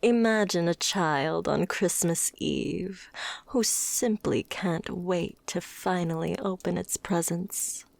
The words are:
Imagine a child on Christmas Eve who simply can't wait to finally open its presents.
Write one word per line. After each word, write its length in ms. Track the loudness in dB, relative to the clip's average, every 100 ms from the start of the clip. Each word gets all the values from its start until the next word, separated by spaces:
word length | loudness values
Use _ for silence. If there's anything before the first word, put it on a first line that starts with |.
Imagine 640 | 6 6 6 4 4 2 2
a 80 |
child 720 | 2 0 0 2 2 2 0 0
on 180 | 0
Christmas 680 | 0 2 0 2 0 2 -2 -2
Eve 720 | -2 -2 -2 -4 -6 -10 -16 -12 -10 -10 -4
who 160 | 0
simply 800 | 0 0 -2 0 0 0 0 -2
can't 460 | -2 -4 -2 -2 -4
wait 480 | -8 -2 -2 -2 -8 -8
to 140 | -6
finally 760 | -6 -6 -2 0 0 -2 -2 -2
open 380 | -4 -4 -2 -2
its 200 | -2 -6
presents. 880 | -2 0 0 -2 -4 -6 -6 -6 -12